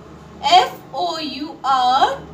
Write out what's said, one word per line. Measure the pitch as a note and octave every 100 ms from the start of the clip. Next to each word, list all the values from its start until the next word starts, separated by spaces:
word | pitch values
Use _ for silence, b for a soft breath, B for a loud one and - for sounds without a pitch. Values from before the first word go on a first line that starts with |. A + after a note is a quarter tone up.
| - - - -
F | - F4+ - - -
O | - F4 E4
U | D4+ C4 C#4+ -
R | B3+ C4 B3 B3+ G#4 C#5 -